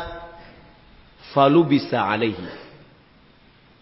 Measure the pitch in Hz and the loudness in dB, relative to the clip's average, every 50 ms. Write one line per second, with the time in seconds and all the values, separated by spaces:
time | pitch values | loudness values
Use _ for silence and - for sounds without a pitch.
0 | - - - - - - - - - - - - - - - - - - - - | -6 -12 -14 -16 -18 -18 -20 -20 -20 -20 -20 -20 -20 -20 -20 -20 -20 -20 -20 -20
1 | - _ _ _ - - - 143 135 139 147 170 170 143 147 135 - - 127 117 | -20 _ _ _ -18 -4 2 2 4 6 6 4 4 4 2 0 0 -2 -4 -2
2 | 101 98 107 107 117 110 98 87 90 85 - - - - - - - _ _ _ | -2 -2 -2 -2 -2 -4 -4 -6 -10 -14 -16 -18 -20 -20 -20 -20 -20 _ _ _
3 | _ _ _ _ _ _ _ _ _ _ _ _ _ _ _ _ | _ _ _ _ _ _ _ _ _ _ _ _ _ _ _ _